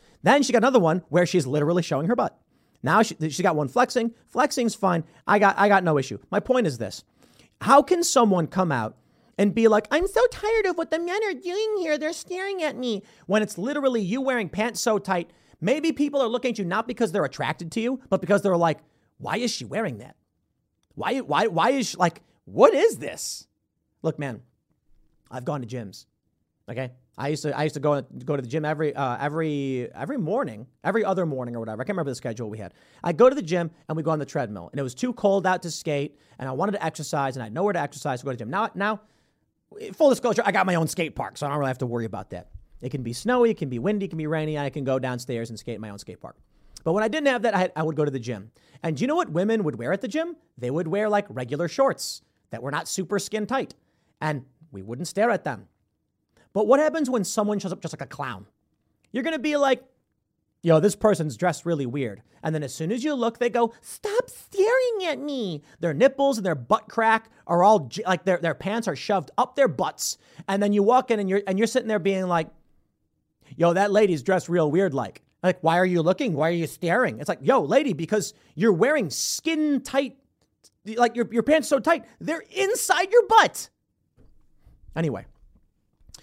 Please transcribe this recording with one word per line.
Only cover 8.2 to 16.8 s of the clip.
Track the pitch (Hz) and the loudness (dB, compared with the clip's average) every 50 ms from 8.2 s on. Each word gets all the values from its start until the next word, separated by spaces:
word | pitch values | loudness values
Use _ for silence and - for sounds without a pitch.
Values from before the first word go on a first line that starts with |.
| 233 202 185 175 160 - | 4 6 4 2 0 0
come | - 190 185 165 | 0 0 0 0
out | 139 120 110 110 - _ _ _ _ _ _ _ _ - | 0 -2 -2 -4 -8 _ _ _ _ _ _ _ _ 0
and | 202 202 160 | 0 2 4
be | 226 226 | 6 6
like, | 220 208 214 214 - | 6 6 4 2 2
"I'm | 285 320 359 | 0 0 0
so | 415 - 453 508 | 2 2 2 2
tired | 466 - - 403 427 453 453 392 | 2 2 0 -2 0 0 2 0
of | 370 349 | 0 -2
what | 339 330 - | -2 -4 -4
the | 320 330 | -4 -4
men | 339 349 370 427 440 | -4 -2 -2 -2 -2
are | 403 330 | -4 -4
doing | 247 - 349 359 415 440 440 427 381 | -6 -8 -6 -4 -4 -2 -2 -2 -2
here. | 339 320 302 285 | -2 -2 -2 -2
They're | 302 311 | -2 -4
staring | 339 - - - 359 370 381 403 392 370 | -6 -8 -10 -10 -8 -8 -6 -6 -6 -4
at | 311 294 - | -4 -4 -4
me." | - 254 240 214 190 - _ _ _ _ | -4 -4 -4 -4 -6 -8 _ _ _ _
When | - 196 214 | 0 0 0
it's | 214 208 - 170 | 0 0 -6 -6
literally | 196 269 294 294 277 262 247 226 | -6 -4 -2 0 0 2 2 0
you | 196 175 226 269 | -2 -2 -2 -2
wearing | 262 269 254 240 196 156 | 0 0 0 -2 -2 -4
pants | - 202 220 240 190 - | -2 -2 -2 -2 -2 -2
so | - 233 220 196 | 0 0 0 0
tight. | - 190 185 175 165 - _ _ _ _ _ - | 0 -2 -2 -2 -4 -6 _ _ _ _ _ -4
Maybe | 156 208 277 311 294 330 | 0 0 0 2 0 -2
people | - - 294 285 285 277 | 0 0 -2 0 0 0
are | 254 220 | 0 0
looking | 240 240 - 247 | 0 -2 -2 -2
at | - 208 | -4 -2
you | 190 | -4
not | 170 190 214 | -2 -2 -2